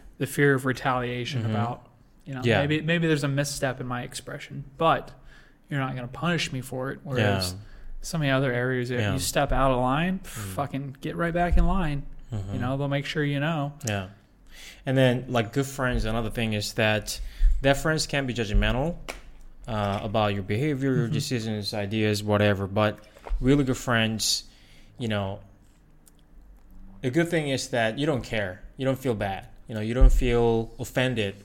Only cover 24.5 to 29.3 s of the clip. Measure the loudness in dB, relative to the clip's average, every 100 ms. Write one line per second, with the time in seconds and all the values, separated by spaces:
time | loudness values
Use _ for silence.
24.5 | -20 -20 -20 -20 -8 -4 -2 -2 -8 -14
25.5 | -20 -20 -20 _ -20 -20 -20 -20 -20 -20
26.5 | -20 -20 -20 -18 -6 -2 0 2 0 0
27.5 | -4 -2 0 0 0 0 0 -2 -4 -4
28.5 | -8 -16 -4 -2 0 -2 -2 -2